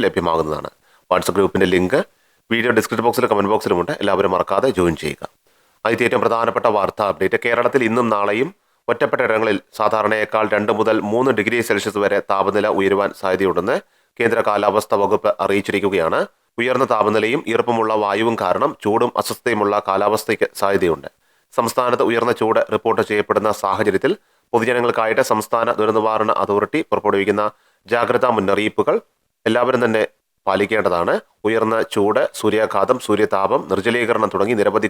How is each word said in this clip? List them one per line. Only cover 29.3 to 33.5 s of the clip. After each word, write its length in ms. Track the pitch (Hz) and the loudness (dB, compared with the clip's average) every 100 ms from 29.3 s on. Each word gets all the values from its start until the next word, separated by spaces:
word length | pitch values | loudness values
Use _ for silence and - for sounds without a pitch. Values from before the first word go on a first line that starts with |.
| _ 113 | _ -2
എല്ലാവരും 340 | 117 123 127 120 | 0 2 2 2
തന്നെ 180 | 110 104 _ _ _ - | 0 -2 _ _ _ -2
പാലിക്കേണ്ടതാണ്. 680 | 95 101 110 98 87 90 180 - _ 104 | 0 0 0 0 0 0 -2 -6 _ -2
ഉയർന്ന 280 | 113 110 113 - | 0 0 -2 -2
ചൂട്, 260 | 110 104 110 151 - | 0 0 2 -2 -2
സൂര്യാഘാതം, 580 | 107 107 104 104 98 127 - | -2 0 0 0 0 0 0
സൂര്യതാപം, 560 | 104 104 98 98 | 0 2 0 0